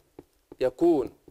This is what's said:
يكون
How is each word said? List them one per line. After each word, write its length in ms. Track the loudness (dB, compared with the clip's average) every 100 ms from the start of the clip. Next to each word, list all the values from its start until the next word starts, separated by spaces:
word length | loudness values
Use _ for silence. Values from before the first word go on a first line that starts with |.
| _ -20 -20 _ _ -6
يكون 540 | -4 0 2 2 -2 -10 -20